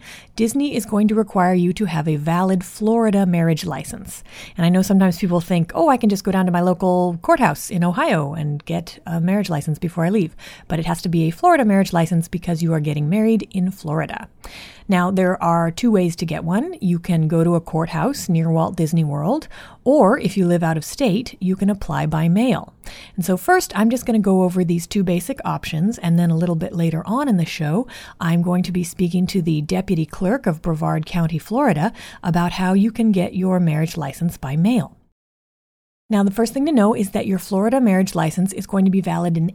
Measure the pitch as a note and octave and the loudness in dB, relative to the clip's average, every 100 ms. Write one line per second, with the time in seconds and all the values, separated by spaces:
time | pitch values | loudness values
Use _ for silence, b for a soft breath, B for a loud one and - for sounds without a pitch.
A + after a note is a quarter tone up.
0 | B B B - A3+ C#4 C#4+ B3+ G3+ G#3 | B B B -2 0 0 -2 -4 -2 2
1 | G#3+ G#3+ G#3 G3 F3+ F3+ F3 F3+ G3+ D#3+ | 2 2 0 2 2 4 2 0 -2 -2
2 | D#3 D3+ D3+ E3+ F#3+ F#3+ - - G#3+ A#3 | -2 -2 0 0 2 0 -2 -4 0 2
3 | A3 G3 F#3+ E3+ E3 D#3+ F3 - - A#3+ | 2 2 2 2 2 0 -2 -8 -10 -14
4 | F#3+ - B B B - E3+ F#3 F#3+ F#3+ | -16 -18 B B B 0 2 4 4 4
5 | F#3+ F3 G3 F3 E3+ F3 E3 - E4 B3+ | 4 2 0 0 0 0 0 2 2 2
6 | G#3+ G3 G3+ F#3+ F#3 F3 F3+ F3+ F#3 F3+ | 2 0 0 0 0 2 2 2 2 2
7 | F3+ E3+ - E4 G#3+ D3 - F#3 F3 F3+ | 0 -2 0 2 2 0 -4 -2 0 0
8 | D#4 F3+ C#3 D#3+ D3 D3 - E3+ E3+ - | 0 0 -2 -4 -6 -6 -6 -6 -6 -14
9 | - E3 E3 G3+ F#3 D3+ D3+ D3+ E3+ F3 | -6 -2 0 0 0 -2 -4 -4 -4 -2
10 | E3 G#3+ D#3+ - B B - D#3+ E3 E3+ | 0 0 -2 -6 B B -8 -4 -4 -4
11 | F#3 E3 D#3+ - F4 E4 G#3+ G3 F#3+ F3 | -2 0 0 2 4 4 4 2 2 0
12 | D#3+ E3+ E3 F#3 - E3 E3 D#3+ D3+ D3 | 2 0 -2 -6 -4 -2 0 0 -2 -2
13 | D3 G#3 A3 A3+ - F#3+ F3+ F#3 D#3+ D#3 | 0 2 2 2 0 -2 -2 -4 -4 -4
14 | D3+ - - - B B B B - F#3 | -4 -8 -14 -18 B B B B -2 0
15 | F3+ F#3+ F#3 F#3 E3+ E3+ E3 E3 A#3+ G#3 | 2 2 2 2 0 0 0 0 2 2
16 | F3 E3 E3 D#3 E3 F#3+ E4 F4+ F3+ F3 | 2 -2 -6 -6 -2 -2 -2 -4 -2 -2
17 | E3+ E3+ D#3 E3 E3 E3+ E3+ D#3+ E3 D#3+ | 0 0 2 2 2 2 -2 -4 -4 -2
18 | F#3+ C#4+ - E3 D#3+ D#3+ E3 - D#3+ E3 | -2 -2 -2 0 2 0 0 -2 0 0
19 | D3+ C#3+ D#3 D4 - B B B - D4 | 0 -2 -2 -2 -4 B B B 2 6
20 | G3 C#4 F#3+ G3+ F3 F3 E3 D#3+ - - | 6 4 0 0 2 2 2 -2 -4 -2
21 | C4 E3+ - - F#3 F#3 G3 G3+ - C#3+ | 0 0 -4 -6 -4 0 0 -2 -4 -2
22 | D3+ D#3 E3 F#3 B3+ F3+ - - B B | -2 0 2 2 2 0 -4 -16 B B
23 | B - E3+ F#3 - F#4 - - A3+ B3 | B -6 -2 -2 2 2 2 0 2 0
24 | - A3 G3+ F#3+ F3+ F3+ F3 E3+ E3+ G#3 | 0 0 2 2 2 2 0 0 -2 -2
25 | F#3 F3 F3 C4+ - D3+ - D#3 F#3+ - | 0 0 -2 -6 -4 -6 -4 -2 -2 -2
26 | E3 E3+ F3 D#3+ F3 E3 - E3+ E3 D#3+ | 2 2 4 2 0 -2 -4 -2 -2 -2
27 | - A#3+ C#4+ F#3 D#3+ - D3+ E3+ C4 B | -4 -2 0 0 0 -4 -2 -2 -4 B
28 | B - E3+ E3+ F3 F3+ F#3 F3+ F3 - | B -6 0 0 2 0 0 -2 -4 -2
29 | F3 F3+ F3+ G3 E3 D#3 D3+ F#3 G3 E3+ | -2 0 0 0 0 -2 0 -2 0 -2
30 | D#3+ - F3+ C4+ G3 D#3+ F3 D#3 D#3+ D#3+ | -2 -4 -2 0 -2 -2 -4 -2 -2 -2
31 | D3+ F3 D#3+ D#3+ - A3+ C#4+ D#3 F#3+ B | -4 -2 -2 -2 -4 0 2 2 -2 B
32 | B B F#3 E3+ F3 F3 F#3 F#3+ A3 G#3+ | B B -2 0 0 0 0 2 2 2
33 | A3+ F#3+ F3+ F#3 F#3 F#3 E3+ D3+ D#3+ E3+ | 2 2 0 -2 0 2 2 2 -2 -4
34 | C#3+ - E3+ - C3+ D3 F#3+ B3 C#3 - | -8 -4 -4 -4 -4 0 2 2 -2 -10
35 | _ _ _ _ _ _ _ _ _ _ | _ _ _ _ _ _ _ _ _ _
36 | - G#3+ G3+ G3 A3+ C4+ D4 C#4 G3+ A3+ | -2 0 2 0 -2 0 0 4 4 2
37 | G3 G3+ - F#3 - F#3+ G#3+ C4 A#3+ F#3 | -2 -4 -2 -4 -2 -2 0 2 2 2
38 | F#3+ F3+ D#3+ E3 F#3 - F#3+ G3 F#3+ F#3+ | 2 0 -2 0 -2 -4 -4 0 2 2
39 | F3+ E3 F3 E3 E3+ | 0 -2 0 0 -2